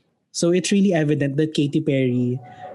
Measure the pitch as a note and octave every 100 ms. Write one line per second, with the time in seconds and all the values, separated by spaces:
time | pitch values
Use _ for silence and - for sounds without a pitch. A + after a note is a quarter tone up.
0 | _ _ _ - E3+ F3+ F3+ G3+ G3 E3+
1 | D3+ D3+ C#3 C#3 D#3 D#3 C#3+ D#3 D3+ C3+
2 | C3 B2 B2 B2+ - - -